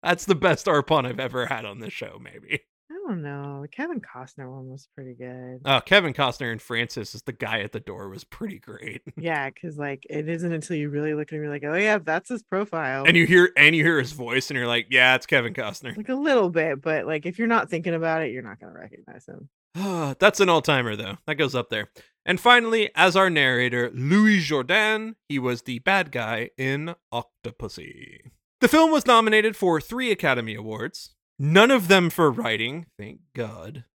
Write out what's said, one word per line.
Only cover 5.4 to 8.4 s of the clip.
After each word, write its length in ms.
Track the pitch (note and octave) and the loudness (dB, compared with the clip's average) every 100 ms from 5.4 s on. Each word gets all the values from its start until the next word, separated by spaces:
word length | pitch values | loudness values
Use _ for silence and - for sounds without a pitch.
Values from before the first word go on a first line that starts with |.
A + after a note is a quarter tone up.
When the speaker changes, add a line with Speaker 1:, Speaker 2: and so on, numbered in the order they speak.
| B2+ B2+ C3+ | -14 -10 0
Speaker 1:
Oh, 160 | C3+ | 0
Kevin 300 | - G3 E3+ | 4 2 2
Costner 380 | C3 C#3 A#2+ B2 | -2 -4 -2 -8
and 100 | A2+ | -8
Francis 540 | - A#2 A#2+ - G#2 - | -8 -6 -6 -8 -12 -12
as 80 | |
the 80 | - | -14
guy 280 | A2 A2 A2+ | -10 -6 -6
at 100 | G2+ | -6
the 80 | G#2+ | -10
door 300 | - F#2 G2 | -12 -14 -14
was 140 | F#2+ | -16
pretty 360 | - - | -18 -12